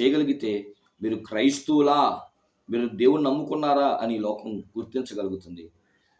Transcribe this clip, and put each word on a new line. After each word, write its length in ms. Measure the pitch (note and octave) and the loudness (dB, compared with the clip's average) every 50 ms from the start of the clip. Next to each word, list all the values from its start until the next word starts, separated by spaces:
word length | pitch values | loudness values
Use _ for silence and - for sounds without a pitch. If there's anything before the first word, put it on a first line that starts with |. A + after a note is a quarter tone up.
చేయగలిగితే 720 | A#2+ C3 C#3+ D#3 D3+ C#3 C#3 - - A2 G#2 G#2 G2+ - - _ _ _ _ _ | 2 4 4 4 2 0 0 -2 -2 -4 -4 -4 -6 -10 -18 _ _ _ _ _
మీరు 140 | G2 A2 A2 | -4 -4 -4
క్రైస్తవులా, 1080 | - - - A2 G#2+ B2 C#3 C#3 - - - D3+ D3 C#3+ C#3+ C#3+ D3 C#3 - - - - - _ _ _ _ _ _ _ - | -4 -6 -6 -2 2 2 2 2 2 -2 0 2 4 4 4 4 4 2 2 0 -4 -12 -18 _ _ _ _ _ _ _ -6
మీరు 180 | G#2+ A#2+ A#2+ A#2 | -4 -2 -2 -4
దేవుణ్ణి 420 | A2+ G2 A#2 C3 D3 D#3 D3 C3+ | -2 4 4 4 4 4 2 0
నమ్ముకున్నారా 580 | C3+ D3+ D#3 - D#3+ D3+ D3+ C#3+ C#3+ C#3+ C#3 C3+ - - | 0 0 -2 -4 -4 -2 0 2 2 2 2 2 0 0
అని 140 | A2+ A#2 A#2 | -2 -2 -2
ఈ 20 | G#2+ | -2
లోకం 420 | G#2 G#2 G#2 - - A2+ G#2+ F#2+ | -2 -4 -4 -4 -8 -10 -10 -10
గుర్తించగలుగుతుంది. 1120 | - - _ A2+ G#2+ A2 - C3 B2+ A#2+ G#2+ G#2 G2 F#2+ F#2+ F#2 F2+ F2 F2 E2+ E2 E2 _ _ _ _ _ _ _ _ _ | -12 -10 _ -10 -10 -6 -6 -6 -6 -6 -8 -6 -6 -6 -6 -8 -10 -14 -18 -16 -18 -20 _ _ _ _ _ _ _ _ _